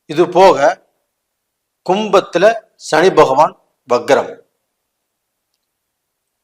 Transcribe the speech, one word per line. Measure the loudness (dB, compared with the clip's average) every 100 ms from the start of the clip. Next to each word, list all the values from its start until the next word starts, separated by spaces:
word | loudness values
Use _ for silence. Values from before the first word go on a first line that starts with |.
| -8
இது | -4 -2 2
போக | 2 4 0 -2 _ _ _ _ _ _ _ _ _ _ -6
கும்பத்துல | -6 -2 -2 -2 0 0 -2 -10 _ -6
சனி | 0 0 2
பகவான் | 2 2 -2 -4 _ _ -6
வக்ரம், | -4 0 -2 -2 -12 _ _ _ _ _ _ _ _ _ _ _ _ _ _ _ _ _ _ _ _